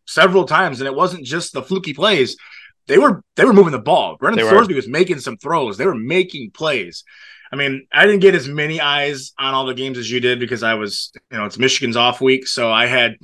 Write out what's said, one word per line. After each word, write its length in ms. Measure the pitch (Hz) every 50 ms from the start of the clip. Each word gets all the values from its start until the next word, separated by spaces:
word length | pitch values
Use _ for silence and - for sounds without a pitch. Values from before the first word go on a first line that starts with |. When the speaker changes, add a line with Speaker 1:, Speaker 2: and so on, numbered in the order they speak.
| _
Speaker 1:
several 380 | - - 156 165 190 180 196 160
times. 360 | 131 156 165 190 170 139 117
And 60 | 135
it 80 | 139 131
wasn't 320 | 139 175 185 165 175 139
just 260 | 120 147 170 165 - -
the 100 | 143 -
fluky 320 | - 190 190 180 170 139
plays. 420 | 135 165 214 208 156 127 110 - - - - - - - - _ _ _
They 100 | - 135
were, 280 | 180 285 285 208 - - _ _
they 100 | - 170
were 80 | 254 220
moving 200 | 196 196 165 143
the 80 | 123
ball. 360 | 104 143 170 160 110 87 78 -
Brennan 200 | - 156 226 220
Speaker 2:
They 60 | 113
were. 60 | 110
Speaker 1:
Thorsby 260 | - 208 240 190 170
was 100 | 135 120
making 320 | 113 127 156 185 185 175 139
some 180 | - 135 117
throws. 420 | 101 - 143 165 165 135 110 98 98
They 80 | 135
were 100 | 190 170
making 560 | 113 110 127 165 185 185 180 - 151 123 101 -
plays. 500 | - 151 156 143 117 95 87 - - - _ - - - - - - - - -
I 40 |
mean, 300 | 139 143 139 135 135 - _ -
I 140 | 147 170
didn't 140 | 208 208 196
get 140 | 180 196 180
as 140 | 170 127 139
many 320 | 143 151 147 156 160 160
eyes 520 | 151 143 143 143 143 143 147 131 135 - - -
on 140 | 139 135 135
all 140 | 135 135
the 80 | 127 127
games 240 | 120 131 135 131 123
as 120 | 117 107
you 100 | 120 123
did 180 | 120 123 127 123
because 240 | 123 113 123 110 113
I 120 | 113 113
was, 380 | 107 107 101 98 - - - - - - _
you 80 | 127 113
know, 60 | 104
it's 140 | 104 - 95
Michigan's 380 | 123 131 - - 143 117 113
off 240 | 120 120 123 120 -
week. 260 | 131 131 131 131 131
So 260 | - - 131 120 113 110
I 140 | 113 117
had, 300 | 120 127 127 120 117 110 -